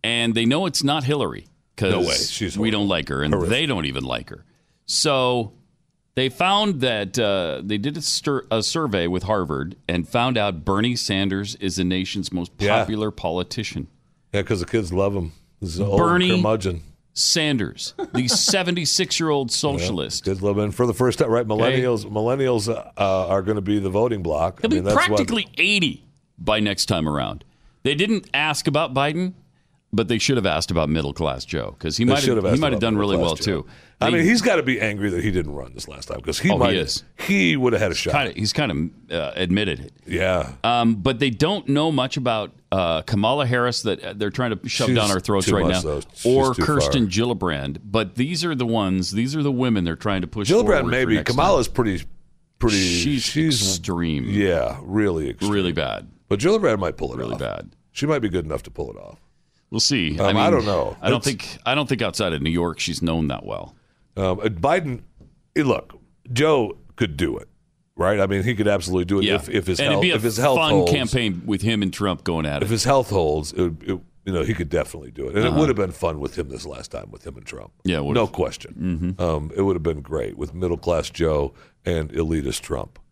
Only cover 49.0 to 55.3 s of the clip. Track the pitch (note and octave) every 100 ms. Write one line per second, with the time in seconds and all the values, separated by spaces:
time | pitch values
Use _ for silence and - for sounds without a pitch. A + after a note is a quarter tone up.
49 | F2 G2 B2+ D#3 C#3+ B2+ B2+ G#2+ E2+ D#2
50 | G#2+ F#2+ F2 G#2+ G#2 G3+ G#3+ E3 A#2+ B2
51 | C3 A2 - B2+ F3 E3+ A#2 - A2+ F2
52 | - - - _ _ _ A#2+ G2+ F#2 F2
53 | F2 C#3 - D3 D#3+ B2 F#2+ F2+ E2+ F2
54 | E2+ D2 B1 G2+ G2 E2 A#1+ B1 - G2+
55 | G#2 E2 C#2+